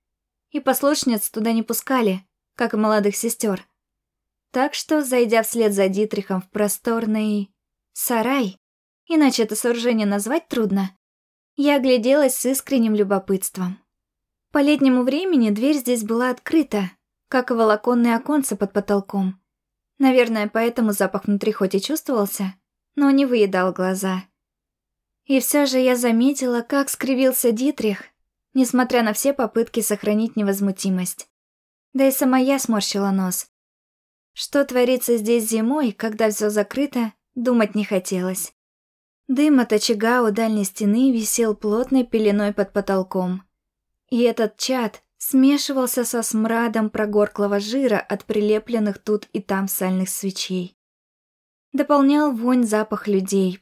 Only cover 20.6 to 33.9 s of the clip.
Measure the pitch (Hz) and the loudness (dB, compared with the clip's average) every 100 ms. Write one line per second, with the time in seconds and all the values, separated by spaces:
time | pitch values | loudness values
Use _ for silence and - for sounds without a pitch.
20.6 | 233 233 220 196 190 196 - 202 214 208 | 0 0 0 2 0 -2 -2 -2 0 0
21.6 | 190 196 196 311 - 233 202 - 190 - | 0 0 -2 -4 -2 -2 -2 -4 -8 -8
22.6 | _ _ _ 285 277 277 269 240 196 190 | _ _ _ 0 2 4 4 2 2 2
23.6 | 185 180 185 190 190 185 - _ _ _ | 0 0 -2 -2 -4 -4 -8 _ _ _
24.6 | _ _ _ _ _ _ - 269 - 294 | _ _ _ _ _ _ -2 0 2 0
25.6 | 277 254 254 247 240 226 269 285 254 240 | 2 2 2 2 2 2 2 0 -2 -2
26.6 | 233 277 269 - 254 262 262 254 240 220 | -2 -2 -2 -4 -2 2 2 2 0 0
27.6 | 277 - 214 190 - _ _ _ _ 262 | -2 -2 -2 -4 -10 _ _ _ _ 0
28.6 | 247 247 240 247 220 208 277 277 220 226 | 2 2 2 2 0 0 0 0 -2 -2
29.6 | 233 226 208 208 208 214 226 220 202 196 | -2 -2 -2 -2 0 0 -2 -2 -2 0
30.6 | 202 190 196 185 180 - - _ _ _ | -2 -2 -2 -2 -4 -8 -16 _ _ _
31.6 | _ _ _ 262 269 269 262 262 262 277 | _ _ _ 0 2 2 2 2 2 0
32.6 | - 214 - 202 196 196 185 - - _ | 0 -2 -2 -2 0 0 -2 -4 -10 _
33.6 | _ _ _ | _ _ _